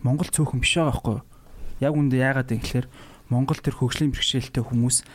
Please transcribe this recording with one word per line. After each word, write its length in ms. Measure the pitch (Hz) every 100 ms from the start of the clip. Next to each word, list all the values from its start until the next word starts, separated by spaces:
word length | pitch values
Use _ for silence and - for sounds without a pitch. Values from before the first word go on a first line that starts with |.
Монгол 280 | 123 147 180
цөөхөн 280 | - 147 127
биш 120 | 113 175
байгаа 160 | 151 -
байхгүй 200 | 120 101
юу? 40 | - - - - - -
Яг 80 | 139 151
үндэ 220 | 143 127
яагаад 280 | 131 135 127 117
юм 40 |
гэхээр 240 | - 127 123 - - - -
Монгол 320 | 123 135 156
тэр 160 | 143
хөгжлийн 400 | - 123 - 151
бэрхшээлтэй 480 | - - 131 - 131
хүмүүс 400 | 113 120 123 - -